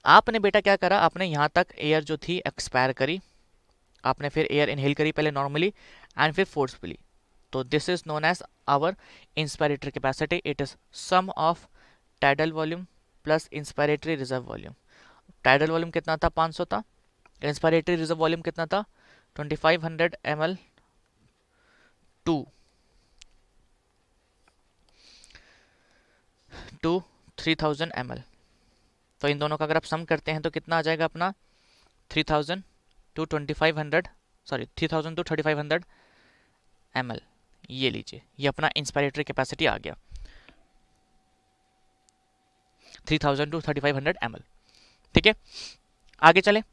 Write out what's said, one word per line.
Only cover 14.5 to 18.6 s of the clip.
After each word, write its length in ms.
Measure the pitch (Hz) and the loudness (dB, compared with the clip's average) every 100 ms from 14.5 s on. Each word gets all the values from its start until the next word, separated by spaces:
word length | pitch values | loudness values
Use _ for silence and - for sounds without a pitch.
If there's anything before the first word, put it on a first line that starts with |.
| - - - _ _ - _ _ _ | -12 -14 -20 _ _ -20 _ _ _
टाइडल 260 | 131 139 156 | 6 6 6
वॉल्यूम 200 | 165 170 | 0 -2
कितना 260 | 165 160 160 | -4 -2 0
था, 120 | 170 | 0
पाँच 260 | - 160 | 2 -2
सौ 100 | 156 | -2
था, 180 | 175 202 - _ _ _ _ _ | -4 -4 -6 _ _ _ _ _
इंस्पिरेटरी 520 | 143 143 160 165 160 170 | -6 0 4 4 2 -2
रिजर्व 220 | 160 160 | -2 0
वॉल्यूम 220 | 160 165 | 0 0
कितना 240 | 165 165 | -6 -6